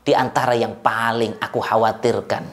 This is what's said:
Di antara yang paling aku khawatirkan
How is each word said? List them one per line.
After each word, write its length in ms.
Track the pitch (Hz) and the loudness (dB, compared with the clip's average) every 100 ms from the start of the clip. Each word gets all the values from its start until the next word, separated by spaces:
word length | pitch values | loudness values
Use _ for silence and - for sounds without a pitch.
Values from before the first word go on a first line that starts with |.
Di 140 | - 123 | 2 2
antara 400 | 127 147 127 120 | 2 0 2 0
yang 240 | 110 110 | 0 -2
paling 560 | 117 113 117 117 110 - | -2 0 0 0 -2 -2
aku 220 | - 117 | -4 -4
khawatirkan 880 | - 113 110 107 120 101 - 95 82 | 0 2 2 2 0 0 -2 -6 -6